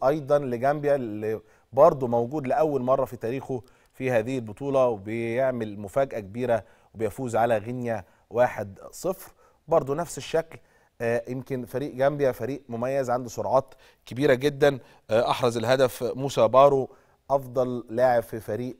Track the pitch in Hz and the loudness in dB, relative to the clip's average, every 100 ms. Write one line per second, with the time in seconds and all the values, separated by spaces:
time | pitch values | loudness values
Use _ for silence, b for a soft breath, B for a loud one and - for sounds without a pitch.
0 | 127 156 135 147 139 120 131 151 143 143 | 0 0 0 0 0 -2 0 0 0 0
1 | 120 104 107 107 b b b 120 165 143 | -2 -6 -6 -6 b b b 6 6 6
2 | 127 120 120 151 127 127 156 139 123 135 | 0 0 0 -4 -2 2 2 0 0 0
3 | 127 120 113 135 - 127 - b b - | 0 -6 -6 -6 -6 -10 -10 b b -8
4 | 131 120 110 131 110 101 139 135 123 107 | 0 0 0 -4 -8 -10 -2 2 2 0
5 | 101 113 117 117 131 123 110 101 101 135 | -6 -6 -4 -2 -2 -2 -6 -10 -6 -2
6 | 135 113 98 113 123 113 - b b 101 | -2 -4 -10 -6 -2 -2 -2 b b -6
7 | 107 - 127 110 120 110 107 127 120 110 | -6 -4 -4 0 2 0 -2 -8 -6 -6
8 | - b b 113 123 - 101 95 65 - | -8 b b 0 0 0 -10 -12 -20 -8
9 | 170 180 - _ b b - 160 131 147 | -6 -6 -12 _ b b 0 0 0 -4
10 | 165 - - 160 - - b b b _ | -6 -10 -4 -4 -4 -12 b b b _
11 | 117 117 120 131 - 131 120 127 143 123 | -2 -2 -4 -10 -8 -8 -6 -8 -8 0
12 | 139 147 135 123 117 139 - 117 127 139 | 0 2 0 0 -6 -8 -10 -6 -4 -2
13 | 123 123 123 - 101 127 - - b b | -2 -2 -4 -6 2 2 2 -8 b b
14 | - 117 143 123 143 139 147 139 b b | -12 0 4 4 2 4 2 2 b b
15 | - 113 147 135 127 117 113 135 127 - | 0 2 2 2 2 0 2 4 2 0
16 | 120 - 135 135 110 127 143 139 127 b | -6 -4 -4 2 6 8 8 6 0 b
17 | b b - 139 127 123 127 123 - 113 | b b -2 -2 -2 -2 -2 -4 -6 2
18 | 127 120 - 117 101 110 123 - | 4 4 0 -8 -6 -6 -6 -12